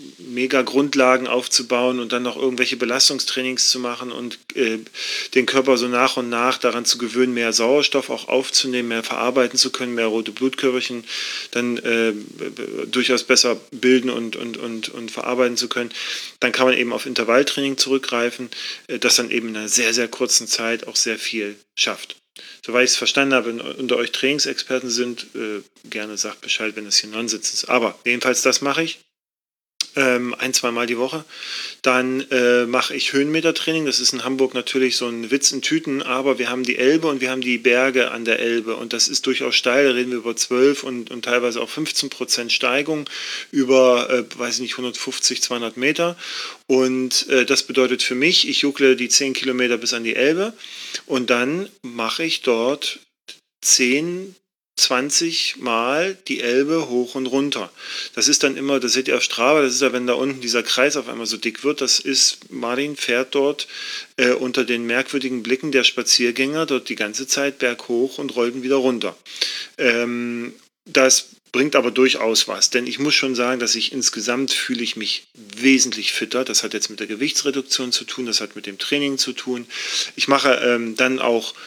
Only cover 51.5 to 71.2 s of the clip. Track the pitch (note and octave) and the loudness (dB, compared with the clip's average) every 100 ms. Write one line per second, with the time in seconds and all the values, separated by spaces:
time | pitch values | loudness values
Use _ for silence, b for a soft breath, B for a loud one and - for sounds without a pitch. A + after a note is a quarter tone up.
51.5 | E3+ G3 _ B2 A#2 A2+ - E3 - - | -2 -6 _ -14 -6 -4 -2 -4 -2 0
52.5 | A2+ B2 D3 - - _ _ - - _ | 2 2 -2 -6 -8 _ _ -20 -20 _
53.5 | _ A2+ - B2 C#3 E3 F3+ G3 F3+ _ | _ 2 4 4 2 0 -6 -10 -18 _
54.5 | _ _ - - B2+ C#3+ - E3+ D#3+ - | _ _ 0 2 2 2 0 0 -2 -4
55.5 | C3+ B2+ A2+ A#2+ D3 F#3+ F#3+ - B2+ A#2+ | -4 -2 0 2 0 0 -4 -6 -4 2
56.5 | B2+ C#3+ E3 C3+ B2 B2 C3+ B2+ C3+ C#3+ | 2 2 0 0 -2 -2 -4 0 0 0
57.5 | B2+ F#2 B B B B - A2+ - C#3+ | -2 -6 B B B B 0 2 4 2
58.5 | C3+ C#3 C#3 A#2+ A#2+ B2+ B2 - - B2 | 0 0 0 2 0 0 0 0 2 4
59.5 | D3+ C3+ B2 C3+ B2 B2 B2 C3+ C3+ B2 | 4 4 2 0 0 0 0 0 -4 -2
60.5 | A#2+ A2 - C#3 C#3+ A#2 A#2 A2 A2 A#2 | -2 0 2 2 0 -6 -8 -6 -4 -6
61.5 | - C#3 D3+ B2+ - - C3 - - - | -2 -2 0 0 0 2 2 2 0 -10
62.5 | B2+ A#2 B2 D3 C#3+ - A#2+ C3 C#3+ C#3 | -8 -4 -2 -4 -4 0 0 2 2 2
63.5 | D3 - B B B B - B2 B2+ B2+ | 0 -8 B B B B 0 2 2 0
64.5 | B2+ A#2 A#2 A#2 B2 C3 C#3+ C3 B2 A2 | 0 0 0 0 -2 0 -2 -2 -4 -2
65.5 | C3 D#3 C3+ A#2+ - A#2+ - A#2+ A#2+ C3+ | -2 2 2 2 0 2 2 2 0 -2
66.5 | D#3 D#3 C3 - G#2+ G#2+ A2+ C3 - C#3 | 0 0 -2 -2 -6 -4 -4 -2 0 -2
67.5 | C#3 B2+ A#2+ - A#2+ C3+ C3+ C#3 B2 A#2+ | 0 -2 -2 -2 0 0 -2 -6 0 0
68.5 | C3 B2+ C3+ B2+ A#2+ G2+ - - B B | 0 0 2 2 0 -4 -8 -14 B B
69.5 | B B - C3+ A#2 A#2+ A#2+ A#2+ A#2+ A#2+ | B B -2 2 2 0 -4 -6 -6 -10
70.5 | - _ _ - C#3 C3 C3 | -14 _ _ 0 4 6 4